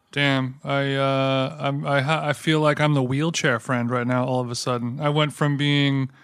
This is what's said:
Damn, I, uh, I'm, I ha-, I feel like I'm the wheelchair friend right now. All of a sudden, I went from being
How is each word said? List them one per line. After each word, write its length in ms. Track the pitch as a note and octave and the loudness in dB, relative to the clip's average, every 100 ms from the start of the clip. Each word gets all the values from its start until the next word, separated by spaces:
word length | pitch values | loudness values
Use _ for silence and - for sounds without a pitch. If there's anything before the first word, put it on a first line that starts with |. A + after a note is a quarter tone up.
| _ | _
Damn, 460 | C#3+ C#3+ C3+ C3 C3 | -2 0 0 -2 -6
I, 320 | C#3 C#3 C#3 C#3 | -4 -2 -2 0
uh, 640 | C3+ C3+ C3+ C3+ C3+ - | 0 2 0 0 -2 -4
I'm, 260 | C#3+ C#3+ D3+ | -4 -4 0
I 160 | C#3 | 0
ha-, 240 | C3+ D#3 D3 | 0 -2 -2
I 60 | |
feel 260 | C#3 D#3+ D#3 | -2 0 2
like 180 | D3+ C#3+ | 2 2
I'm 140 | D3+ | 2
the 100 | D3 | 2
wheelchair 560 | B2+ C3+ E3 D#3+ D3+ A#2 | 2 0 0 0 0 0
friend 300 | - B2+ A#2 | 0 -2 0
right 180 | B2 A#2+ | 0 0
now. 180 | B2+ B2+ | 0 0
All 140 | B2+ | -2
of 100 | B2 | -2
a 60 | A#2+ | -4
sudden, 440 | - A#2+ A#2+ C3+ | -2 -2 -2 -2
I 80 | D3 | 0
went 240 | D3+ D3 | 2 0
from 240 | - D3 C#3 | 0 0 2
being 520 | C#3+ C#3+ C#3+ C#3 C3 - | 2 2 2 2 -2 -8